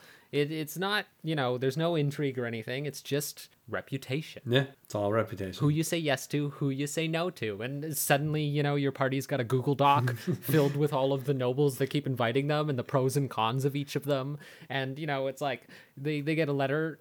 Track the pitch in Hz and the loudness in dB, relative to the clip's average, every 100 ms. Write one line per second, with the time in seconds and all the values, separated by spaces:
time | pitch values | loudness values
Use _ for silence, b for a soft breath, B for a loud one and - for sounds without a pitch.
0 | B B B 143 147 156 147 165 196 208 | B B B -2 -2 -2 -6 -4 -2 -2
1 | 190 _ 160 160 123 127 131 131 165 165 | -4 _ -4 0 0 0 0 0 2 2
2 | 143 143 143 131 117 113 110 127 147 - | 0 0 -2 -2 -4 -4 -6 -6 -6 -8
3 | - 139 147 - - _ - 98 - 135 | -4 -2 -2 -8 -18 _ -8 -8 -4 -6
4 | - 139 156 - 120 127 139 - - 104 | -4 -6 -6 -10 2 2 2 -4 -8 -2
5 | 101 110 104 98 95 92 147 151 156 170 | 2 2 0 -4 -6 0 2 2 0 0
6 | 151 131 - 147 147 143 139 135 143 - | 0 0 0 -2 -2 -2 -2 -2 -2 -2
7 | 165 160 180 - 110 98 120 143 156 143 | -2 0 -2 -4 -6 -4 -6 -6 -6 -4
8 | - 143 151 151 147 143 143 143 139 135 | 2 2 2 0 0 2 2 2 0 0
9 | 135 135 127 135 117 131 123 139 139 143 | 0 0 -2 -2 0 0 2 4 6 6
10 | 123 117 - 143 - 156 139 139 147 143 | 4 0 -2 -2 2 4 4 4 2 2
11 | 135 139 131 135 127 131 147 123 139 151 | 2 2 0 0 2 2 2 2 0 0
12 | 143 127 117 131 143 151 151 127 - 139 | 0 0 2 2 2 2 0 -2 0 2
13 | 131 139 135 - 110 131 139 139 143 147 | 2 2 0 0 0 2 0 0 -4 -4
14 | 143 139 135 147 B B B 135 131 135 | -2 -2 -2 -8 B B B -4 -4 -4
15 | 156 139 135 135 143 120 - B B - | -4 -2 -2 -2 -2 -4 -8 B B -8
16 | 143 151 143 156 151 143 135 151 160 147 | -4 -2 0 0 2 2 2 0 -2 -6